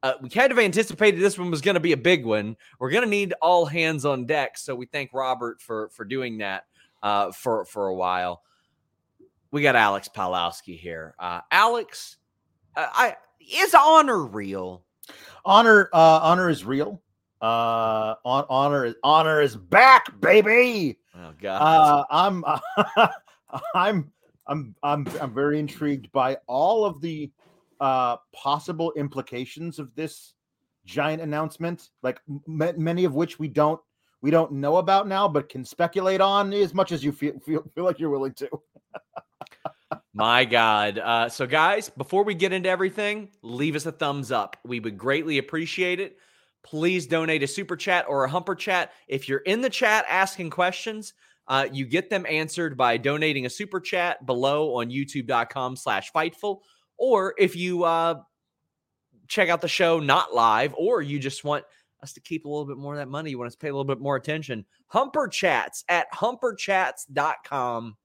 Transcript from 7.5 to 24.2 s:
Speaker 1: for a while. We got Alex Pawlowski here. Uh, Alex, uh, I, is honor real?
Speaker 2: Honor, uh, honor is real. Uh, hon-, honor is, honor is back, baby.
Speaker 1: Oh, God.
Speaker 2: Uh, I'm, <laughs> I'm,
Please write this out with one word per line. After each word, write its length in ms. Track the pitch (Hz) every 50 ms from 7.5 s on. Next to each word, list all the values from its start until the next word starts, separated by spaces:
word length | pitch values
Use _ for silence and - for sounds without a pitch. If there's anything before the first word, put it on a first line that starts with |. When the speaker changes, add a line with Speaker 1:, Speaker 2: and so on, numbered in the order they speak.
| 117 110 92
Speaker 1:
for 240 | - - 107 101 95
a 60 | 92
while. 460 | 92 90 90 90 90 90 90 87 87 _ _ _ _ _ _ _ _ _ _ _ _ _ _ _ _ - _ _ _ _ _
We 100 | - 147
got 140 | 143 143 127
Alex 340 | 120 110 104 98 98 95 -
Pawlowski 720 | _ - 98 90 90 90 87 85 85 - - - 90 82
here. 340 | 85 90 82 80 80 78 - _
Uh, 220 | 87 90 87 87 - _
Alex, 680 | - 180 208 226 233 240 214 - - - - - - _ _ _ _ _ _ _ _ _ _ _ _
uh, 120 | 156 160 127
I, 240 | - - 247 233 - - _ _ _ _
is 360 | 160 _ - 302 381 392 -
honor 480 | 330 277 302 320 320 302 277 240 196 151
real? 580 | 120 98 107 101 98 95 95 92 92 92 90 _ _ _ _ - - - - - - - - _
Speaker 2:
Honor, 460 | - 196 214 233 226 220 208 196 - -
uh, 280 | 165 160 160 160 160 160
honor 260 | 160 170 180 185 175
is 160 | 160 110 92
real. 380 | 104 131 139 147 202 208 180 _ _ _ _ _ _ _ _
Uh, 720 | - 113 117 117 117 117 113 113 113 113 110 110 110 110 110 - _
hon-, 220 | 123 127 139 139 -
honor 360 | 135 131 139 143 143 143 131
is, 100 | 117 113 - -
honor 380 | 139 151 156 160 160 156 151
is 140 | 147 139 110
back, 640 | 107 95 87 - - 240 262 262 240 - - - -
baby. 800 | - 160 185 220 208 208 220 240 247 254 233 214 180 139 110 _ _ _ _
Speaker 1:
Oh, 160 | 90 87 80 80 78
God. 220 | 98 98 95 98
Speaker 2:
Uh, 440 | 147 156 160 160 156 151 147 143 139 -
I'm, 340 | 143 156 180 202 190 180 160 139 156 143 - 679 762 - 214 - - 202 226 - - - _ _ _ _ _ _ - 131 - 679 640
<laughs> 0 |
I'm, 360 | 185 180 202 214 185 143 147 _ _